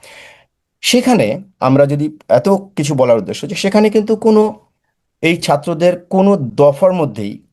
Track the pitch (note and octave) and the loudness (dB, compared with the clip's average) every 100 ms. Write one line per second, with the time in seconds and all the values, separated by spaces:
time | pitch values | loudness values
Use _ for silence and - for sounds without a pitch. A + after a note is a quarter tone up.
0 | - - - _ _ _ _ _ - B3 | -20 -20 -20 _ _ _ _ _ 0 0
1 | B3 G#3+ G#2+ F3 - - C3 C3+ C#3+ D3 | 2 0 0 -4 -10 -4 0 2 2 0
2 | D3+ - - A#2+ G3+ G3 - - D3 C#3 | -6 -8 0 0 2 -2 -4 -6 -4 0
3 | B2+ A2+ F#2 G#2 D3+ G3+ G3 G#3 G#3+ G#3+ | 2 2 0 -10 -10 -6 -2 2 2 0
4 | G#3+ A3 A3+ G#3+ G#3+ G#3+ _ _ _ _ | -2 0 2 2 0 -4 _ _ _ _
5 | _ - D#3+ E3+ - C#3+ F3 D#3+ F3 F3+ | _ -4 -2 -2 -2 -2 -2 0 0 0
6 | - F#3+ G3 F#3+ A#2+ - C#3+ C#3 F#3+ F3+ | -2 0 2 0 -2 2 2 4 0 0
7 | C#3 G#2+ G2+ A2 _ | -4 -6 -10 -10 _